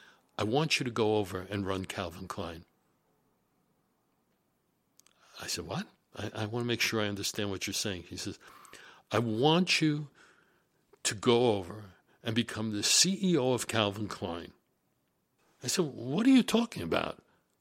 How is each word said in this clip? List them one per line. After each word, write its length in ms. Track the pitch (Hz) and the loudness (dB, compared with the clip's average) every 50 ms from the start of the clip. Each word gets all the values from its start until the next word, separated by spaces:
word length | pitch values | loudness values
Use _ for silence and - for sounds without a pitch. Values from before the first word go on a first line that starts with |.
| - - - _ _ _ - - | -20 -20 -20 _ _ _ -8 -6
I 60 | 101 | -4
want 360 | 107 117 143 160 156 - - | 0 0 0 2 2 0 0
you 40 | 143 | -2
to 60 | 123 | -2
go 260 | 113 117 110 107 107 | 0 0 2 2 2
over 300 | 107 104 92 95 92 90 95 | 2 0 -2 -4 -8 -8 -6
and 160 | 104 101 98 | -4 -4 -2
run 180 | 92 95 95 95 | -2 -2 -4 -4
Calvin 440 | - - - 95 85 85 95 92 90 | -6 -6 -6 -6 -6 -8 -10 -12 -10
Klein." 360 | - - 90 85 82 82 85 _ _ _ _ _ _ _ _ _ _ _ _ _ _ _ _ _ _ _ _ _ _ _ _ _ _ _ _ _ _ _ _ _ _ _ _ _ _ _ _ _ _ _ _ _ _ _ - _ _ _ _ - - - | -8 -8 -8 -8 -8 -12 -14 _ _ _ _ _ _ _ _ _ _ _ _ _ _ _ _ _ _ _ _ _ _ _ _ _ _ _ _ _ _ _ _ _ _ _ _ _ _ _ _ _ _ _ _ _ _ _ -20 _ _ _ _ -20 -16 -14
I 100 | - - | -8 -8
said, 180 | - - 85 | -6 -6 -6
"What?" 200 | 80 98 156 214 - _ _ _ _ _ | -6 -4 -6 -6 -8 _ _ _ _ _
"I, 140 | 107 104 110 - | -8 -8 -8 -4
I 120 | 110 110 | -4 -4
wanna 180 | 104 113 120 120 | -4 -2 -4 -2
make 160 | 120 117 113 | 0 0 0
sure 220 | - - - 110 107 | 0 0 0 0 0
I 60 | 101 | 0
understand 420 | 101 98 98 - - - 104 101 | -2 -4 -4 -6 -4 -4 -4 -4
what 160 | 98 92 - | -4 -4 -6
you're 80 | 104 95 | -6 -4
saying." 300 | - - 110 95 87 85 - | -4 -4 -4 -6 -6 -10 -12
He 80 | - | -10
says, 220 | 87 - 101 - - - - - - - - - - - - - - _ - - | -8 -8 -8 -10 -12 -16 -20 -20 -20 -20 -20 -20 -20 -20 -20 -20 -20 _ -2 0
"I 80 | 107 | 0
want 600 | 120 117 107 110 131 151 160 175 185 170 - - | 2 2 0 2 4 4 6 4 4 4 2 2
you 280 | 160 156 147 151 151 - _ _ - - _ _ _ _ _ _ _ _ _ _ _ _ _ _ - | 4 2 0 0 -4 -10 _ _ -20 -20 _ _ _ _ _ _ _ _ _ _ _ _ _ _ -6
to 100 | - 117 | -6 -6
go 380 | 101 - 127 117 120 127 120 104 | -2 2 4 4 6 6 4 2
over 320 | 101 90 87 98 107 107 95 90 _ _ _ _ _ - | 2 -2 -8 -10 -14 -14 -16 -20 _ _ _ _ _ -6
and 100 | 117 110 | -4 -2
become 380 | 120 113 - - 113 110 113 104 | -2 -2 -4 -4 -6 -6 -4 -4
the 100 | 104 95 | -2 0
C 340 | - - - - 180 196 196 196 | 2 4 4 4 4 2 0 2
E 140 | 185 170 | 2 2
O 160 | 143 127 131 127 | 4 4 2 2
of 160 | 113 - - | 0 -2 -2
Calvin 400 | - 113 107 101 98 107 107 92 | 0 2 2 2 0 -2 -6 -6
Klein." 420 | - - 98 90 85 85 82 - - _ _ _ _ _ _ _ _ _ _ _ _ _ _ _ _ _ _ _ _ _ - | -6 -6 -6 -6 -6 -6 -10 -12 -18 _ _ _ _ _ _ _ _ _ _ _ _ _ _ _ _ _ _ _ _ _ -6
I 60 | 123 | -4
said, 160 | - - 170 143 - | 0 0 0 0 -2
"What 320 | 107 113 127 139 190 226 | -6 -6 -2 0 2 6
are 40 | 269 | 8
you 120 | 269 254 - | 8 8 8
talking 400 | - - 220 240 - - - 85 | 6 4 2 2 2 -4 -6 -4
about? 400 | 82 - 85 80 - - - _ _ _ _ _ _ _ _ | 0 0 0 0 0 -6 -10 _ _ _ _ _ _ _ _